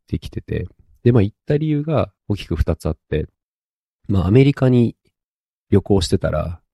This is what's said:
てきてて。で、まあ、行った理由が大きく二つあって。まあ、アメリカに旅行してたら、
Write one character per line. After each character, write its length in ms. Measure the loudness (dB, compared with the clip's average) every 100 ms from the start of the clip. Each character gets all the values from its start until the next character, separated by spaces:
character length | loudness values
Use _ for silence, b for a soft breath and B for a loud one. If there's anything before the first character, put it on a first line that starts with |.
| -10
て 100 | -10
き 120 | -8
て 120 | -14
て。 260 | -10 -8 -10 _ _ _
で、 80 | 2
ま 80 | 2
あ、 20 |
行 120 | 2
っ 40 | -4 -4
た 120 | -4
理 100 | -2
由 160 | -4
が 300 | -2 -2 -4 _ -8
大 80 | -8
き 100 | -4
く 100 | -2
二 200 | -2 -2
つ 120 | -4
あ 40 |
っ 60 | -8 -6
て。 180 | -6 -6 _ _ _ _ _ _ _ -4
ま 140 | -2
あ、 60 | 4
ア 40 |
メ 120 | 4
リ 100 | 4
カ 160 | 2 2
に 260 | 2 2 -2 _ _ _ _ _ _ 0
旅 120 | 0
行 200 | 2 0
し 60 | 0
て 100 | -2
た 140 | -2
ら、 300 | -4 -6 -10 _